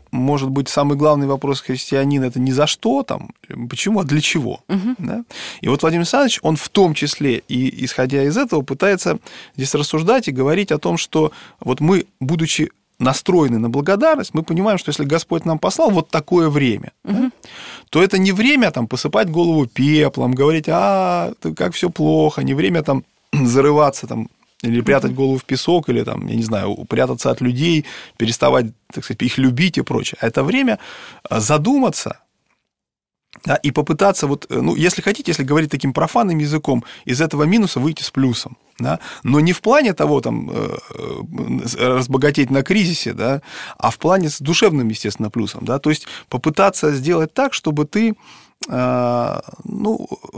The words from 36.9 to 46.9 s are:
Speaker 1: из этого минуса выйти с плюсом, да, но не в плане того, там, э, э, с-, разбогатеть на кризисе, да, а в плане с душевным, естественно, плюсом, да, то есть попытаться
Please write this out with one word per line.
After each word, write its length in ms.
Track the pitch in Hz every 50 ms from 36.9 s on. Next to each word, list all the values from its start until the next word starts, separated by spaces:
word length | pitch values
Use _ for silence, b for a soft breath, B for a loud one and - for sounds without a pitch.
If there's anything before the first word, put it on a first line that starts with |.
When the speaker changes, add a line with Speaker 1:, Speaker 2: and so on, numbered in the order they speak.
| B B B
Speaker 1:
из 160 | - 123 131
этого 240 | 165 156 151 143 151
минуса 340 | 160 208 233 202 - - 127
выйти 240 | 127 160 160 - -
с 80 | -
плюсом, 460 | - 135 135 127 117 - - - - - _ _ _ -
да, 180 | 120 131 160 170 B B B B B
но 160 | 120 135 151
не 120 | 156 180 175
в 80 | -
плане 320 | - 214 269 302 285 214 175
того, 280 | - 151 147 147 135
там, 300 | 120 117 113 110 - -
э, 260 | - - 104 - - - - - -
э, 720 | - - - - - - - - - - 117 127 131 -
с-, 100 | 120 123
разбогатеть 720 | - 117 127 127 131 127 123 135 131 139 151 147 151 135 117
на 120 | 131 139 135
кризисе, 500 | - 185 220 185 165 165 - - 113 -
да, 300 | - 107 123 139 143 B B B B B B B
а 140 | B - 110
в 80 | - -
плане 300 | - 160 185 190 170 151
с 120 | - -
душевным, 480 | 135 151 170 151 180 185 156 139 120 110
естественно, 420 | 110 - - 107 - - 113 107
плюсом, 340 | - 117 104 98 - - 92
да, 140 | 110 127 143
то 120 | - 151
есть 160 | 156 - - B B B B B
попытаться 640 | - 127 - 160 151 - 196 196 190 - - 151